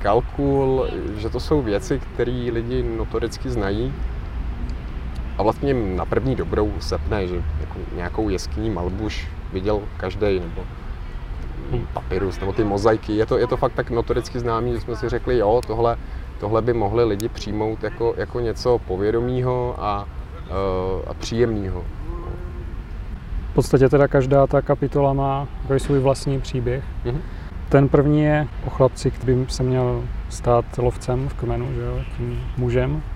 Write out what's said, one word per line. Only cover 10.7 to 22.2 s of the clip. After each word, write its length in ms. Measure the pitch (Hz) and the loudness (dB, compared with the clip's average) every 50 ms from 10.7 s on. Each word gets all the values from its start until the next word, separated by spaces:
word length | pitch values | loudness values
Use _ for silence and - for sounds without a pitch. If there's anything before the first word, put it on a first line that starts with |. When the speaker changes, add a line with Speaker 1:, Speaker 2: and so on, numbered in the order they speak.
| - - - - - - - - - - - - - - - - - - - - | -8 -8 -8 -8 -6 -6 -8 -8 -8 -8 -6 -6 -6 -6 -6 -6 -6 -6 -4 -2
Speaker 2:
Hmm. 160 | 131 117 - - - | -2 -2 -2 -2 -4
Speaker 1:
papyrus, 460 | - - - 92 90 98 92 90 - | -6 -4 -2 -2 0 0 0 -2 -2
nebo 140 | 95 95 95 | -4 -2 0
ty 100 | 113 107 | 0 2
mozaiky. 500 | 101 101 101 104 113 110 110 - - 104 | 2 2 4 4 4 4 4 2 0 0
Je 100 | 107 110 | 2 2
to, 120 | - 131 | 2 2
je 100 | 104 120 | 2 2
to 100 | 123 135 | 2 2
fakt 160 | - 135 123 - | 2 0 0 0
tak 160 | - 120 - | -2 -4 -2
notoricky 500 | 123 156 147 - 151 123 117 - - 123 | 0 -2 0 0 0 -2 -2 -4 -4 -4
známý, 320 | 120 120 113 113 120 123 117 | -2 0 0 0 0 -2 -2
že 60 | 110 | -4
jsme 140 | - 120 117 | -4 -6 -6
si 140 | - 123 113 | -4 -2 -2
řekli, 280 | 120 113 - 127 123 | -2 -2 0 2 2
jo, 240 | 117 101 104 113 123 - | 4 4 4 4 2 2
tohle, 300 | - 110 113 117 117 117 - - - - - - - - - | 0 0 2 2 2 2 0 -4 -8 -8 -8 -8 -8 -8 -4
tohle 220 | 104 101 113 113 | -2 2 2 2
by 120 | 110 123 120 | 4 4 2
mohli 300 | 117 104 101 107 117 120 | 2 2 2 4 4 4
lidi 260 | 110 101 101 113 117 | 4 2 0 -2 -2
přijmout 540 | - - - 107 107 107 107 110 110 110 107 | -4 -6 -6 -4 -2 -2 -2 -2 -2 -2 -4
jako, 300 | 107 - - 117 117 113 | -6 -2 0 0 0 0
jako 220 | 113 107 - - 120 | 0 -4 -4 -2 -2
něco 400 | 120 110 101 - - 123 120 113 - | -2 -2 -2 0 2 2 2 2 2
povědomího 880 | - 92 92 101 107 113 117 123 123 127 127 123 127 127 123 123 123 - | -2 -2 0 2 2 2 2 2 0 0 0 0 0 0 0 0 -2 -4
a, 300 | - 90 104 101 101 101 - - - - - - - - - | -2 -2 -2 -2 -2 -4 -8 -10 -10 -10 -10 -10 -10 -8 -4
eh, 600 | 90 95 98 95 92 92 92 95 92 87 - - | -2 -2 0 0 0 0 0 -2 -2 -2 -4 -6
a 40 | 82 | -8
příjemného. 680 | 80 - - 117 113 123 117 110 104 98 92 90 90 90 - - - - - - - | -6 -6 -2 2 2 4 4 2 0 -2 -2 -4 -4 -6 -6 -8 -8 -6 -6 -6 -6